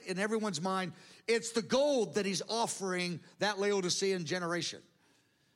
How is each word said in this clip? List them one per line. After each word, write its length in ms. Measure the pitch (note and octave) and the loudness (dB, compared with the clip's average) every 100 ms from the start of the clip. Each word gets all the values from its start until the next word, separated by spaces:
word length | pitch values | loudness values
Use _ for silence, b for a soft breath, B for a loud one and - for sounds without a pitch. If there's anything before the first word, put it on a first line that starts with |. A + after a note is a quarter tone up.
| - | -6
in 120 | F3+ | -2
everyone's 420 | G#3 A3 G#3+ D#3 | 0 0 0 -2
mind. 320 | F#3 F#3+ F#3 F3 B B - | 0 0 -2 -8 B B 0
It's 240 | A#3 A3+ | 0 0
the 100 | A#3 | -2
gold 540 | - B3 D4 C4+ G3 G#3 | 2 4 6 4 2 0
that 100 | G3 | 0
he's 160 | F3 - | -2 -2
offering 720 | A3+ A3 - F#3+ F3+ F3+ E3 B - | 0 0 -2 -2 -2 -2 -4 B -4
that 220 | G3 G3 | -2 0
Laodicean 640 | G3+ G3+ F3+ - G3 F#3 | 2 2 0 0 0 0
generation. 580 | D3+ F3+ E3+ E3+ - G2+ - b b b b b b | -2 -2 -2 -2 -4 -8 -16 b b b b b b